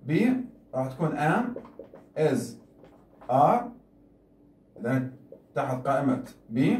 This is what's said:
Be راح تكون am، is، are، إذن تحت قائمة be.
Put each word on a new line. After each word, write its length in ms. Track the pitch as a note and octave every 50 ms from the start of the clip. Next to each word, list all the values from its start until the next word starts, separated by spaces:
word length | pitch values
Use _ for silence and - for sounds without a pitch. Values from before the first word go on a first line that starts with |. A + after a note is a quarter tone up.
| -
Be 140 | B2+ D#3 F3+ A3 B3+ C4 C4 - - - - - - -
راح 120 | C3 C3
تكون 300 | C3 - - E3+ D3+ C#3
am، 400 | C#3 D3 D#3 E3 G#3+ B3 B3 - - - - - - - - - - - - _
is، 240 | - D#3 D3 C3 A2+ A2+ - - - - - _ - - - - - - _ _ - - -
are، 320 | B2 C3+ D3 D#3+ G#3+ A#3+ - - - - - _ _ - - _ _ _ _ _ _ _ - - _ _ _ _ _ -
إذن 320 | G#2+ A#2+ C3 C3 B2+ B2 - - - - - - _ _ -
تحت 320 | C#3+ C#3 C3+ C3 B2+ -
قائمة 360 | C#3 C3+ C3+ C#3+ C3+ - - - - - - - - A2+
be. 160 | B2+ C#3+ F3 A3